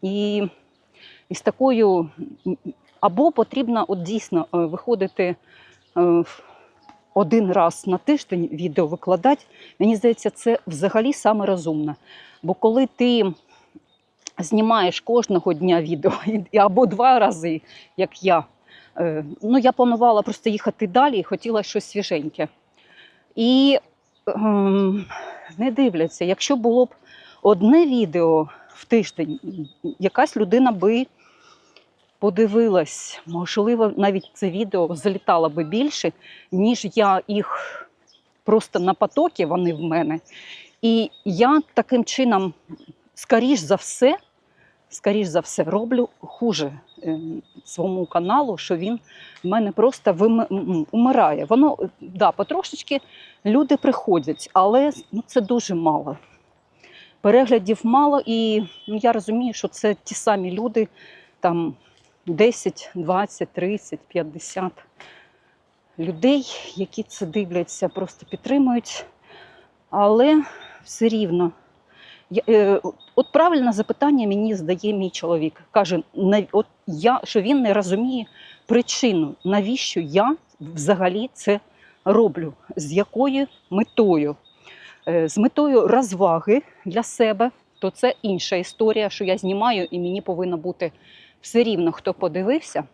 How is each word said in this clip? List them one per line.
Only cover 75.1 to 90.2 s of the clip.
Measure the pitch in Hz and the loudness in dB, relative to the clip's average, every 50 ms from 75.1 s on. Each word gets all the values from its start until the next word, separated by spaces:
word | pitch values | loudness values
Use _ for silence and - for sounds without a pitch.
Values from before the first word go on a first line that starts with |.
чоловік. | - - - 165 175 165 151 160 - - - _ | -6 -6 -4 -2 -2 0 -2 -4 -6 -8 -20 _
Каже, | _ 220 202 160 185 175 160 _ _ | _ 0 0 2 0 -4 -4 _ _
нав-, | - 196 185 202 208 196 - - | -2 0 2 2 2 0 0 0
от | 196 220 _ _ _ _ | -2 -2 _ _ _ _
я, | - 170 151 160 226 254 - - | -10 -10 0 2 2 2 2 -2
що | - - 226 | -2 -2 -2
він | 185 214 285 285 254 | 0 2 0 0 2
не | 214 196 | 2 2
розуміє | 208 202 180 185 196 233 254 262 254 220 - _ - - - - _ _ | 0 0 0 -2 -2 -2 -2 -4 -6 -8 -10 _ -20 -20 -20 -20 _ _
причину, | _ 226 240 240 - - - - 247 202 170 160 143 143 _ _ | _ 0 0 2 0 -4 -2 0 2 2 2 0 -2 -4 _ _
навіщо | 180 196 208 202 202 247 269 - - - 185 | -2 -2 0 0 -2 -4 -4 -6 -6 -4 -6
я | 165 147 143 190 208 247 302 320 _ _ _ _ | -6 -2 0 2 2 2 0 -2 _ _ _ _
взагалі | 151 147 165 160 143 151 202 175 185 180 180 208 226 262 _ | -18 -14 -10 -8 -2 0 0 0 0 -2 -2 -2 -8 -8 _
це | - - - 202 202 _ _ _ _ _ _ _ _ _ | -8 -2 -2 -2 -2 _ _ _ _ _ _ _ _ _
роблю, | 180 202 - - 196 143 - 165 156 143 _ _ _ - | 2 2 4 4 2 0 -4 -10 -10 -12 _ _ _ -12
з | - 156 147 147 | -10 -10 -4 -2
якою | 185 202 - - 220 254 285 262 269 277 262 _ _ _ _ | -2 -2 -2 -2 -2 0 0 0 -2 -4 -4 _ _ _ _
метою. | 180 190 220 - _ - 220 202 175 156 147 147 147 - _ _ _ _ _ - - - - - - _ _ - | -2 -2 -2 -2 _ 0 2 2 4 2 0 -2 -6 -8 _ _ _ _ _ -20 -20 -20 -20 -20 -20 _ _ -2
Е, | 165 175 160 160 | -2 0 0 0
з | - - | 0 0
метою | 208 262 - - 294 294 269 240 185 185 | 0 0 2 2 0 4 4 4 4 6
розваги | 226 240 269 214 185 175 196 180 165 165 - - 208 269 294 - _ _ _ | 4 2 2 0 -2 0 2 2 2 0 2 2 0 0 0 -4 _ _ _
для | 196 165 214 233 | -6 -4 -4 -6
себе, | - - - 240 220 214 190 233 247 - _ _ _ _ _ | -6 -2 0 0 0 2 0 -2 -2 -4 _ _ _ _ _
то | - 190 | -6 -6
це | - - - 247 269 _ - | -6 0 -2 -2 -2 _ -4
інша | 220 196 175 - - - | -4 -4 -4 -4 -4 -4
історія, | 180 175 - - _ 226 220 214 214 214 202 | -4 -4 -6 -4 _ 0 0 2 0 -2 -4
що | - - 208 | -4 -6 -2
я | 185 185 185 | -2 -2 -2
знімаю | - 185 190 196 214 247 240 202 180 170 | -2 -4 -2 0 0 0 0 0 -4 -6
і | - 180 | -6 -6
мені | 180 175 180 196 | -6 -4 -6 -6